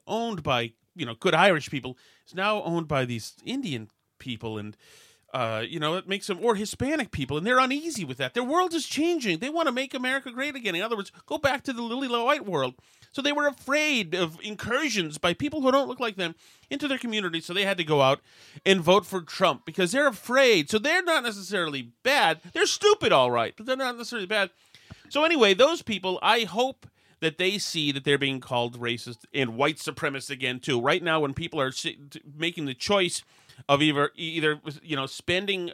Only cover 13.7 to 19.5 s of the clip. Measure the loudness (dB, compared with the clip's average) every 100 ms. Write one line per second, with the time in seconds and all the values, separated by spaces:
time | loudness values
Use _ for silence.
13.7 | 0 2 0 0 0 -2 -4 -12 -8 -2
14.7 | 0 0 0 -2 -2 -2 0 -4 0 2
15.7 | 4 2 -4 -4 -4 -6 -6 _ _ -10
16.7 | -6 -4 -4 -4 -2 -2 -4 -4 -2 0
17.7 | 0 2 4 4 2 _ -20 -20 0 4
18.7 | 4 6 6 4 -6 -8 0 2